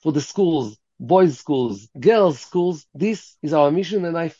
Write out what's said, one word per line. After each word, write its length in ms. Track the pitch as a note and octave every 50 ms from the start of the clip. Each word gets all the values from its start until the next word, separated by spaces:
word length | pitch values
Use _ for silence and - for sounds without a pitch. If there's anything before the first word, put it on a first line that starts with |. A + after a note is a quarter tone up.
| _
for 100 | D#3 D3
the 80 | D3
schools, 560 | C3+ - - - G3+ F3 E3 D3 B2+ G#2 G#2+ - _ _ _ _
boys 380 | - A#2 E3+ F#3+ F#3+ F3 C3+ -
schools, 500 | - - D3 C3+ B2+ A#2+ G#2 G2+ G#2 A2+ _ C#3
girls 400 | A#2+ - A3+ A3 G3+ F3+ D3 B2+
schools. 460 | - - - F3+ F3 F3+ F3+ D3+ - _ _
This 420 | C3+ D#3+ G#3+ A3 G3 - - _ _ -
is 100 | D3+ D3+
our 180 | D#3 D3 C#3+
mission, 340 | D3+ F3 G3 E3 G3+ G#3 F3+
and 120 | E3+ E3
I 120 | E3+ E3 D#3+ - _